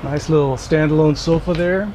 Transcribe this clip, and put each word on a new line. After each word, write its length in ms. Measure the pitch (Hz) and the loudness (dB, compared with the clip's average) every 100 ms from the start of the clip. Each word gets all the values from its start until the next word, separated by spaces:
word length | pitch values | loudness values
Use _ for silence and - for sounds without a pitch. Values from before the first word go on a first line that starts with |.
Nice 240 | 139 147 - | -4 -6 0
little 280 | 156 143 127 | 2 2 -2
standalone 600 | - 156 156 156 156 143 | -2 0 2 4 2 2
sofa 380 | - 165 180 | 0 0 0
there. 360 | 165 175 185 202 | -2 0 -2 -4